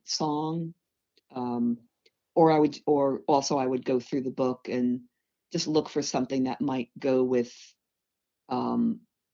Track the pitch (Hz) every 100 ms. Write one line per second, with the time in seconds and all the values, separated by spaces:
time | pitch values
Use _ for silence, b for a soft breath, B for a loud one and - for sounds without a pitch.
0 | - - 156 151 156 165 165 - _ _
1 | _ _ _ 127 123 120 120 120 _ _
2 | _ _ _ 170 160 156 151 - - 147
3 | 139 131 - 143 - 143 127 127 131 127
4 | - 139 127 127 127 127 - 127 123 123
5 | - _ _ _ _ 170 151 151 147 147
6 | 143 127 127 135 131 - 143 131 120 -
7 | 135 131 127 127 120 - - _ _ _
8 | _ _ _ _ - 127 120 117 117 113
9 | _ _ _